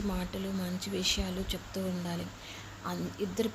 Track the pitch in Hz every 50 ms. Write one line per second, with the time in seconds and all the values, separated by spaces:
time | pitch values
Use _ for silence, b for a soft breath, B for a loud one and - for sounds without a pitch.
0 | 208 202 185 180 180 180 - 196 190 196 196 190 180 180 180 185 - 202 196 185
1 | 185 - - - 190 190 180 185 190 - 185 180 - - - 190 190 185 180 180
2 | 175 175 170 170 175 190 B B B B B B B B B B - 180 180 175
3 | 175 175 - - 202 190 180 202 226 214